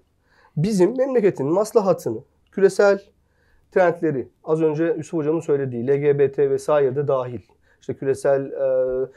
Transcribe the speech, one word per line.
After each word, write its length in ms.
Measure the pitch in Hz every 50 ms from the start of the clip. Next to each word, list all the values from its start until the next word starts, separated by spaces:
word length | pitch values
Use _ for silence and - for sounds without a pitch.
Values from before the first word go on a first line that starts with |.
| _ _ _ _ _ _ _ _ _ _ _ 147
bizim 400 | 151 214 226 185 175 196 247 262
memleketin 500 | 262 277 254 240 208 185 - - 131 143
maslahatını, 720 | 165 190 214 214 - 233 196 190 165 170 - 135 110 113 - _ _ _ _ _
küresel 500 | _ 202 190 190 190 - 208 202 196 196 - _ _ _ _ _ _ _ _ _ _ _ _ _
trendleri, 580 | _ 190 180 170 165 170 165 156 143 127 113 - _ _ _
az 180 | - 160 160
önce 340 | 165 156 151 151 165 170 156 160
Yusuf 220 | 147 - - 165
Hocam'ın 200 | 147 147 160 165
söylediği 480 | 156 - 147 139 139 135 120 117 117 131
L 100 | 139 143
G 220 | 143 147 143 143
B 120 | 143 135
T 180 | 143 - 143 139
vesaire 460 | 135 131 - - 151 147 143 131 127
de 120 | 143 147 143
dahil, 340 | 139 131 123 123 123 107 - _ _ _ _ _ _ _
işte 120 | _ - 131
küresel, 520 | - 143 135 135 135 - 143 143 143 139
e, 640 | 135 - 143 135 131 131 127 127 127 127 127 131 135 -